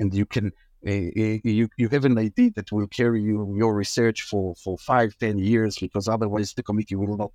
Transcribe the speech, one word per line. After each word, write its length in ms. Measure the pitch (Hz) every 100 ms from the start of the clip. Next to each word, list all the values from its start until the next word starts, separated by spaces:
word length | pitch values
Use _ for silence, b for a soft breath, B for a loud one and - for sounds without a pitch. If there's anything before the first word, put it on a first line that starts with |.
and 120 | 101
you 120 | 98
can, 260 | 104 - 101 - _ _
uh, 40 | 98
uh, 480 | 101 87 110 110 107
you, 240 | 117 107 113 -
you 100 | 113
have 160 | 139
an 140 | 135 117
idea 340 | 107 - 247 107
that 160 | 95
will 140 | 104 101
carry 340 | - 120 113
you, 340 | 104 104 101
your 180 | 101 113
research 500 | 104 101 123 113 -
for, 300 | - 101 92
for 220 | - 95 90
five, 380 | - 127 110 -
ten 200 | 113 101
years, 400 | 98 113 110 -
because 320 | 95 104 107
otherwise 440 | 110 104 107 101
the 100 | -
committee 320 | - 104 104
will 200 | 98 101
not 160 | 104 101